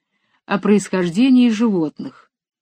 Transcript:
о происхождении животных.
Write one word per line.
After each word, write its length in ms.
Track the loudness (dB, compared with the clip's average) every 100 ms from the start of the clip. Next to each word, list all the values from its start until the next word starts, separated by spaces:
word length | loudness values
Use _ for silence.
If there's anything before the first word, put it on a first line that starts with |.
| _ _ _ _ -8
о 100 | -4
происхождении 920 | 0 0 0 -4 -2 0 2 4 2
животных. 840 | 2 -2 -2 -4 -8 -16 -18 _ _ _ _